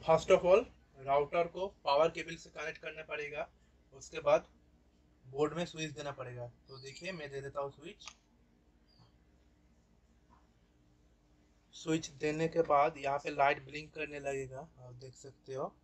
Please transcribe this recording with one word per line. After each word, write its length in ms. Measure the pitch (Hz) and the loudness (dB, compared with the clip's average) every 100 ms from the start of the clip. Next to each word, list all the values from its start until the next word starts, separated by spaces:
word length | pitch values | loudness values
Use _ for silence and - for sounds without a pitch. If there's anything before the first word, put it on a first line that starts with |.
| - | 6
First 240 | 160 - | 4 6
of 140 | 185 | 6
all, 160 | 175 196 262 - _ - | 8 6 6 -12 _ -14
router 480 | 135 143 143 170 170 | 0 2 2 0 0
को 200 | 180 196 - | -2 -8 -4
power 240 | - 143 165 | 2 4 4
cable 280 | 165 160 165 | 2 -10 -12
से 140 | - | -14
connect 280 | 160 151 156 | -10 -10 -8
करना 240 | 160 156 | -12 -12
पड़ेगा, 460 | 156 151 147 147 170 _ _ _ _ | -10 -8 -8 -6 -8 _ _ _ _
उसके 260 | 135 - 160 | -20 -12 -2
बाद 260 | 147 143 - _ _ _ _ _ _ _ 127 | 4 4 4 _ _ _ _ _ _ _ -12
board 280 | 135 151 | 0 0
में 100 | 160 170 | 2 -6
switch 240 | 160 156 | -6 -8
देना 200 | 143 143 | -6 -8
पड़ेगा। 360 | 135 123 123 120 - _ | -8 -10 -10 -10 -12 _
तो 100 | 127 | -18
देखिए, 340 | 135 - 175 | -16 -12 -10
मैं 180 | 180 147 | -10 -8
दे 100 | 139 | -8
देता 200 | 139 143 | -8 -6
हूँ 100 | 139 | -6
switch। 340 | 135 160 208 - - _ _ _ _ _ _ _ _ - _ _ _ _ _ _ _ _ _ _ _ _ - _ _ _ _ _ _ _ _ _ _ _ _ _ | -8 -18 -16 -18 -18 _ _ _ _ _ _ _ _ -20 _ _ _ _ _ _ _ _ _ _ _ _ -20 _ _ _ _ _ _ _ _ _ _ _ _ _
Switch 340 | - 165 160 - 139 | -12 -2 -2 -2 -4
देने 280 | 151 156 165 | -2 0 0
के 140 | 165 | 2
बाद 360 | 160 143 151 156 | 4 6 6 2
यहाँ 200 | 139 143 | -2 -2
पे 120 | 165 | -4
light 340 | 147 139 147 | 2 4 4
blink 280 | 135 143 151 | -4 -12 -12
करने 260 | 156 147 147 | -10 -8 -6
लगेगा, 400 | 139 139 131 131 160 131 | -6 -6 -6 -10 -16 -18
आप 120 | 123 | -20
देख 200 | 123 127 | -18 -18
सकते 400 | 120 135 - - | -18 -20 -20 -12
हो। 200 | 131 170 _ | -8 -8 _